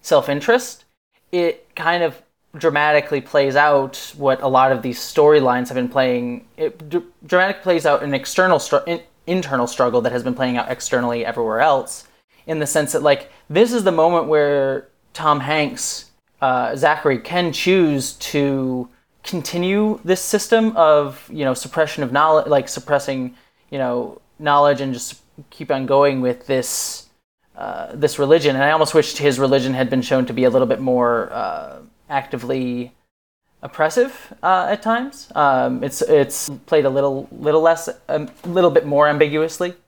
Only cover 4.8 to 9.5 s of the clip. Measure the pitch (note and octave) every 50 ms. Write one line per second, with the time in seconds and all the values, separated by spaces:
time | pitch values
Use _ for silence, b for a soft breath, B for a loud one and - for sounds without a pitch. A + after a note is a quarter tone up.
4.8 | A2+ B2+ A#2+ - - - - D#3+ D3 D3 D3+ D3+ C3+ B2+ B2 B2+ B2 B2 C3 B2+
5.8 | B2 B2 - C#3 C3 B2+ B2 B2 B2 B2 A#2+ A#2 _ _ _ - D#3+ D#3 - -
6.8 | D#3 D3+ D3 F3 E3+ - _ _ - D3+ F#3 F3+ F#3 G3 G3 - - F#3 F3 E3
7.8 | D3 D#3 C#3+ - - C#3+ C#3 C3 C3+ - - - F#3 F#3 F3 C#3+ - - - C#3
8.8 | - - E3+ E3 - _ _ _ _ - F3 F#3 F3 C#3+